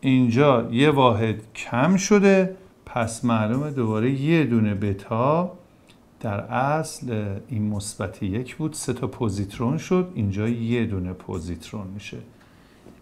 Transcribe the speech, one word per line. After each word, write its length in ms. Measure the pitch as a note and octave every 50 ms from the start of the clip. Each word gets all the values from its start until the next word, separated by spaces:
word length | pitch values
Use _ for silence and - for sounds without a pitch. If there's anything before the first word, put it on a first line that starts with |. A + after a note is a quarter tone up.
اینجا 680 | - C3+ C3 C3 B2+ A#2+ A2 A#2+ D3 D3 C3+ A#2 A2+ - A#2
یه 180 | A#2 C#3 D3+
واحد 600 | D3 C3+ C3+ B2 A2+ G2+ A2+ A2 G#2+ G#2+ - - -
کم 420 | - - - - A#2+ C3 D#3+ F#3+
شده، 600 | F#3+ G3 - G#3+ G3+ G3 G3 G3 F#3+ F#3 F3+ F#3 - - - _ _ _
پس 380 | - - B2 A2+ G#2+ - - -
معلومه 460 | A#2+ A#2 A2+ G#2+ G#2+ A#2 C3 D3 D3+
دوباره 400 | C#3 C3+ A#2+ A2 A2 G#2+ A2 B2+
یه 340 | C#3+ C3+ C#3 D3+ E3 E3 D3+
دونه 300 | B2 A#2+ A#2 G#2+ G#2 G2+
بتا 800 | F#2+ G#2 G#2 F#2+ - - - A2+ A2+ B2 C#3 D3+ E3 F3+ F3+ - - - _ _ _ _ _ - _ _ _ _ _
در 200 | - A#2 G2+ G2+
اصل 960 | - - A#2+ A#2 C3 C#3 D3 D#3 D#3 D3+ - - - B2+ A#2 G#2+ G#2 G2+ G2 G2 - -
این 140 | - G#2+ G#2
مثبت 600 | G#2 G#2+ G2+ G2+ - - - G#2 G2 - - -
یک 340 | G2 F#2 A2+ B2+ B2+ -
بود، 160 | - D#3 D#3 D3+
سه 200 | - - - B2
تا 140 | A#2 -
پوزیترون 720 | A#2 - - B2+ A2 F#2 G2+ G2+ G2 - - B2 A#2 C#3+ E3
شد، 340 | - - F#3 F#3 F3+ F3+ -
اینجا 340 | - A2 G2 F#2+ G2+ G#2 A2+
یه 380 | A#2+ A#2 A2+ A2+ A#2+ A#2+ A2+
دونه 260 | G2 G2 F#2+ F2+ F2+ F2+
پوزیترون 760 | - - - G2+ F#2+ E2 F2 F2 E2 - - - A2 G2+
می‌شه، 300 | F#2 F#2+ G#2 - - - B2 A#2 - - _ - _ _ _ _ _ _ _ _ - - -